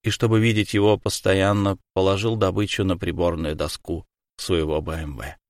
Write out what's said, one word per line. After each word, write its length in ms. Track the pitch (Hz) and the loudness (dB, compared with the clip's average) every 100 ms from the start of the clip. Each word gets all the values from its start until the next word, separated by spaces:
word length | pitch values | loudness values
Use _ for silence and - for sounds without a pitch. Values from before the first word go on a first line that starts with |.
и, 60 | 110 | -4
чтобы 300 | - 117 110 | -2 2 4
видеть 340 | 113 107 101 | 4 2 0
его 240 | 104 101 101 | 2 4 2
постоянно, 800 | 104 - 104 95 98 104 98 95 _ | 0 -2 0 2 2 2 0 -2 _
положил 420 | - 95 98 113 110 | 0 2 2 -2 0
добычу 480 | 95 92 104 - | 0 0 -2 -2
на 140 | 95 87 | -2 0
приборную 580 | 90 80 85 82 78 78 | -4 0 0 0 -4 -4
доску 500 | 76 - - 85 - _ _ - | -6 -6 -8 -8 -8 _ _ -14
своего 440 | - 87 78 78 | -2 0 0 -2
Б 120 | 78 | -4
М 240 | 80 76 64 | -6 -8 -10
В. 200 | 69 - | -12 -14